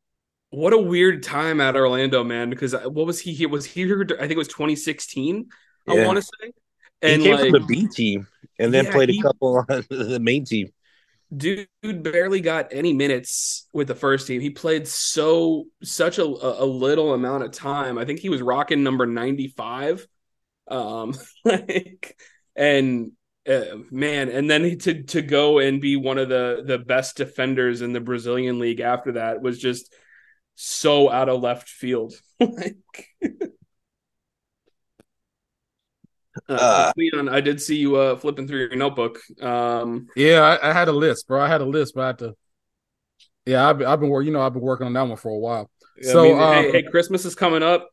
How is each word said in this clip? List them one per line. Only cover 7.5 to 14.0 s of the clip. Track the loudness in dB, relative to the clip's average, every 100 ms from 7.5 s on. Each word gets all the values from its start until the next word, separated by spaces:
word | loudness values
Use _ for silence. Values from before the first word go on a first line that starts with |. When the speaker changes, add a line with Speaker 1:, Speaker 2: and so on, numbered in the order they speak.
Speaker 1:
like, | 4
Speaker 2:
the | 4
B | 0 -2
team | 0 0 -2 -6 _ -20 -4
and | 2
then | 2 2
Speaker 1:
yeah, |
Speaker 2:
played | 2 2
a |
Speaker 1:
he | 2
Speaker 2:
couple | 0 0 0 0
<laughs> | 0
on | -4 -4
the | -8 -4 -2
main | 0 0 -2
team. | -4 -6 _ _ _ _ _ _ -6
Speaker 1:
Dude | -4 -4 -8 _
barely | -10 -8 -2 0 0 0
got | 0 -2 -4
any | -4 0
minutes | 2 0 -2 -4 -6 -6 -8 -8
with | -6 -4
the |
first | -2